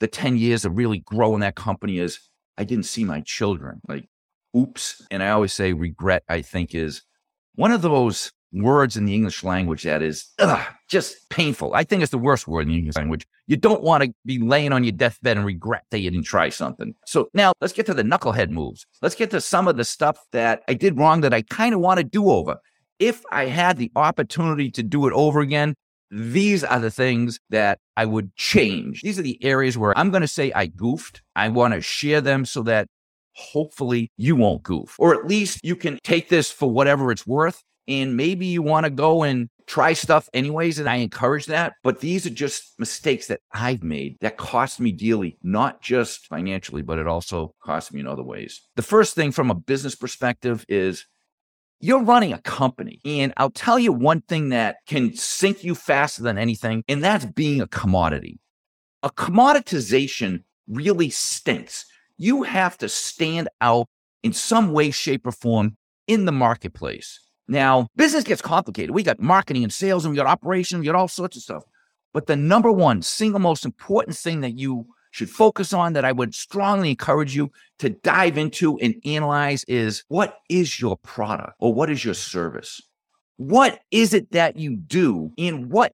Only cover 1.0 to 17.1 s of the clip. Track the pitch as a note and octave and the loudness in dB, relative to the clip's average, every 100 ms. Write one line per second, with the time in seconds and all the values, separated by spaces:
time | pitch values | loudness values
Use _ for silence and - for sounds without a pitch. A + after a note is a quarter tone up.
1 | - G#2+ A2+ G#2+ G2+ F#2+ A2 F#2 G#2+ F#2 | -4 0 2 2 -2 -4 -6 -4 -4 -4
2 | F2 - _ _ _ - G#2 A#2+ F#2+ - | -4 -6 _ _ _ -10 -4 -4 -4 -4
3 | G#2+ D2+ D2+ - G#2 F2+ C#2 - - C#2+ | -4 -4 -8 -4 -2 -2 -8 -16 -14 -14
4 | - _ _ _ _ A#2+ C3+ - - - | -14 _ _ _ _ 0 0 -2 -12 -12
5 | _ G2 G2 G#2+ G2+ - F#2+ F2 E2+ E2 | _ -4 0 2 0 0 -2 0 -4 -4
6 | F2+ F#2 - E2 D2 F#2 E2+ E2 D#2+ C#2+ | 0 0 0 -6 -4 -6 -4 -4 -6 -6
7 | _ _ _ _ _ - G3+ A#3 E3+ D3 | _ _ _ _ _ 0 2 2 2 2
8 | A#2+ G2+ - _ _ F2+ G#2+ C#3+ C#3 A2 | 2 0 -8 _ _ -2 4 4 4 2
9 | G#2 G2+ G#2+ - F#2+ F#2 F#2 D#2 E2+ D2+ | 0 2 0 -2 -2 -2 0 -2 -2 -2
10 | D#2 D2+ - - G3 D3 - - _ F#3+ | -2 -4 -12 0 2 2 -2 -14 _ -2
11 | - - _ - D#3+ B2+ D2 G#2 D#3+ G3+ | -2 -10 _ -2 -2 0 -2 0 2 0
12 | D#3 C3 B2 C#3 - D#2+ D2+ E2 D#2 D2+ | 0 0 2 0 0 -4 0 0 0 -2
13 | D2+ D#2+ - _ - D3+ A3+ G#3+ D#3 D#3 | -2 -4 -8 _ -4 2 4 2 4 4
14 | C#3 A2+ A2+ C3 A2+ C#3 D3 C3+ B2 G2+ | 2 -4 -6 -2 2 2 4 2 0 2
15 | A#2+ - C3+ G#2+ G2+ F2+ G#2+ A2+ _ A2 | 0 0 0 0 0 -4 -6 -6 _ -4
16 | F#2 F2+ D2+ G2 D#2+ - C#2 B1+ - - | -2 -4 -2 2 0 0 -8 -6 -12 -12
17 | - | -2